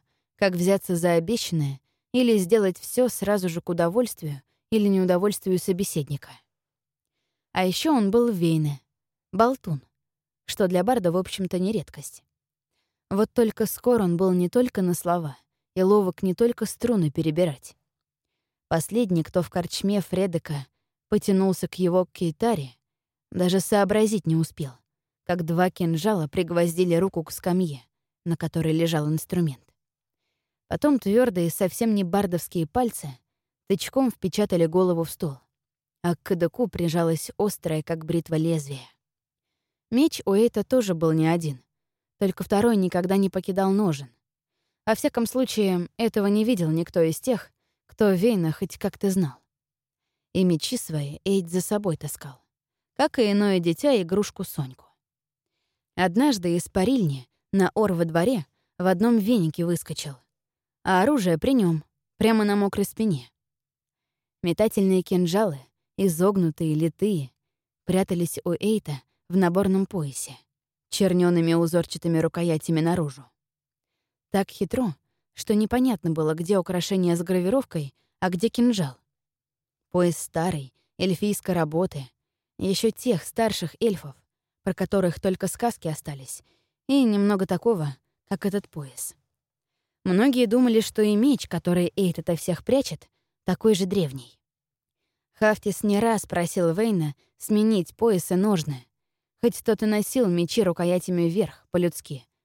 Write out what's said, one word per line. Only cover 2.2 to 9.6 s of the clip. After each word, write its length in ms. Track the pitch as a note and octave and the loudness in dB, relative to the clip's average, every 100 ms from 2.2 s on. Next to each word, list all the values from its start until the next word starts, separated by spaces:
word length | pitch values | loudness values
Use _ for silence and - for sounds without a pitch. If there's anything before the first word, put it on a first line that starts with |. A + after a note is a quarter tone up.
| B3 G#3+ | 4 2
сделать 400 | F3 A3 F#3+ - | 4 2 2 -2
всё 300 | - - B3 | -4 0 0
сразу 400 | - G3 G#3 F3+ | 0 -2 0 -2
же 120 | E3 | -6
к 80 | - | -4
удовольствию 760 | E3+ E3+ A3 A#3+ - D#3 C#3 - _ _ | -2 0 0 -2 -6 -10 -10 -14 _ _
или 160 | A3 G3+ | 0 2
неудовольствию 720 | F#3+ F#3 F3+ G#3 - G3 F3+ | 2 2 2 0 -2 -2 -2
собеседника. 720 | - F3+ G3 D#3+ C3+ C#3+ - - _ _ _ _ _ _ _ _ _ _ _ | 0 -2 -4 -4 -6 -8 -10 -20 _ _ _ _ _ _ _ _ _ _ _
А 120 | - | -2
ещё 280 | F#3 F3+ D#4+ | -2 0 2
он 180 | C4+ G3 | 2 4
был 180 | A#3 A#3+ | 2 2
Вейне, 500 | F#3 E3+ D#3+ D3+ C#3 _ _ _ _ _ | 2 2 2 0 -4 _ _ _ _ _
болтун, 500 | F#3 A#3 C4 | 0 0 0